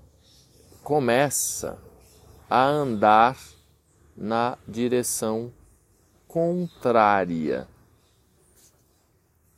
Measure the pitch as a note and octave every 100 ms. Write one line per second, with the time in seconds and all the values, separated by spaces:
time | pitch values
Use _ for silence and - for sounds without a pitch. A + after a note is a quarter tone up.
0 | - _ _ _ _ _ _ - - D3+
1 | A#2+ A#2+ C#3+ - - - C#2+ - - -
2 | - - - - - A2+ C3+ D3+ C3+ G#2+
3 | G#2+ G#2+ A#2+ C3 - - _ _ _ _
4 | _ - G2+ A2+ A#2+ - - G#2+ A#2+ B2
5 | A2+ - A2 A2 A#2+ - _ _ _ _
6 | _ _ - E3 E3+ F3+ F3 - B2+ A#2
7 | G#2 G2+ F2+ E2 D2+ B1+ B1+ _ _ _
8 | _ _ _ _ _ _ _ _ _ _
9 | _ _ _ _ _